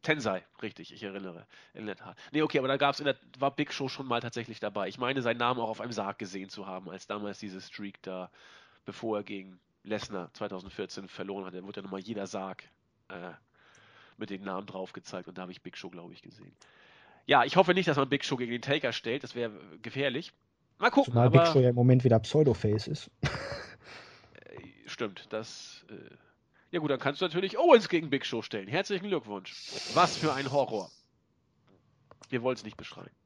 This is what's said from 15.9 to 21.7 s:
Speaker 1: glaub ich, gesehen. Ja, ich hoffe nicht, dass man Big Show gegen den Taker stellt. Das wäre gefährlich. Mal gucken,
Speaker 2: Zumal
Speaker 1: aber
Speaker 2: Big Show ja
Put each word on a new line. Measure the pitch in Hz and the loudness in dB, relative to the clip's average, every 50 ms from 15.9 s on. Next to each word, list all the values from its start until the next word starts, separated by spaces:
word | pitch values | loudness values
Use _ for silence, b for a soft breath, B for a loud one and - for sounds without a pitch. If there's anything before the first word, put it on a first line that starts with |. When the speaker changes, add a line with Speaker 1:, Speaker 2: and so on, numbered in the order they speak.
Speaker 1:
glaub | 90 87 85 90 92 | -12 -14 -16 -16 -18
ich, | - - | -18 -20
gesehen. | 92 - - 98 92 _ _ b b b b b b b b b b b b b | -20 -20 -20 -20 -20 _ _ b b b b b b b b b b b b b
Ja, | - 139 135 - | 4 6 6 6
ich | 147 - | 6 6
hoffe | 175 185 165 175 | 6 8 8 6
nicht, | 185 185 170 | 4 4 2
dass | 147 | 4
man | 135 135 131 | 2 2 2
Big | 143 135 - | 2 -2 0
Show | - 139 | -2 -2
gegen | 123 123 117 120 | -2 -2 -4 -4
den | 120 - | -6 -2
Taker | - 139 156 - 127 113 | 0 0 0 0 -2 -4
stellt. | - - 113 117 143 139 | -2 -4 -4 -4 -4 -4
Das | 120 - | -6 -6
wäre | 123 120 113 104 90 67 98 78 78 - | -4 -4 -4 -6 -10 -16 -18 -20 -14 -14
gefährlich. | 135 123 135 139 139 123 139 180 - _ _ _ _ _ _ _ _ _ _ | -10 -4 -2 -2 0 0 -2 -6 -8 _ _ _ _ _ _ _ _ _ _
Mal | 185 - | 2 4
gucken, | - - 277 - 120 | 6 6 4 6 6
Speaker 2:
Zumal | 117 120 | 6 8
Speaker 1:
aber | 123 110 - 170 | 10 10 10 8
Speaker 2:
Big | 170 160 | 10 8
Show | 143 | 8
ja | 127 123 | 6 6